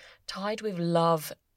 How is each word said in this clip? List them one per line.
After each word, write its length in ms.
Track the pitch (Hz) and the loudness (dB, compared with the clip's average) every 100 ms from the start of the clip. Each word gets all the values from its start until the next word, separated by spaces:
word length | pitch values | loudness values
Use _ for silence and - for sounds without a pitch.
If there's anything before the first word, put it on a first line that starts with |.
| - - - | -20 -20 -14
tied 360 | 190 196 214 | -8 -6 -4
with 160 | 214 180 | -4 -2
love, 520 | 170 170 165 160 156 - _ | 2 4 4 2 -2 -14 _